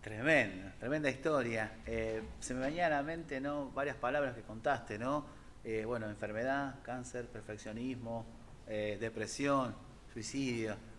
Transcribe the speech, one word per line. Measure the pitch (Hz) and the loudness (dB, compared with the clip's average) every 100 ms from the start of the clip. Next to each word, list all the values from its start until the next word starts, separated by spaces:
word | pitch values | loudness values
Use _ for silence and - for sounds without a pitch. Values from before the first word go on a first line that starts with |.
| 107 | -6
Tremenda, | 107 139 151 104 92 95 - | 0 6 8 6 0 -8 -6
tremenda | 117 151 147 | 0 4 4
historia. | 131 165 147 117 113 107 - | 2 4 4 4 2 0 -4
Eh, | 110 113 113 110 110 - | -2 0 0 -2 -4 -8
se | - | -4
me | 127 | 0
venían | 135 160 175 | 0 4 4
a | 143 | 4
la | |
mente, | 143 165 165 135 | 2 -4 -4 -2
¿no? | 139 147 135 | 0 -2 -2
Varias | 135 143 123 | 0 -2 0
palabras | 120 143 135 120 | 2 4 2 -2
que | |
contaste, | - 110 143 135 - 104 | -8 -2 2 2 0 -2
¿no? | 123 147 - - - - | 0 0 -2 -14 -16 -10
Eh, | 117 110 | -2 0
bueno, | 107 120 110 | 2 0 -2
enfermedad, | 104 107 107 127 139 139 123 | -4 -2 0 2 2 0 -6
cáncer, | - 127 120 123 120 | -6 -6 -4 -6 -6
perfeccionismo, | 107 107 107 110 110 127 120 113 117 113 - - - - | -8 -8 -8 -6 -4 -2 -2 -4 -4 -6 -12 -16 -16 -4
eh, | 107 107 101 | 0 0 0
depresión, | 113 110 104 - 143 139 123 107 - - - | -2 -2 -4 2 4 4 4 -4 -12 -16 -10
suicidio. | 117 107 139 135 117 110 104 - | -8 -4 0 2 2 0 -2 -8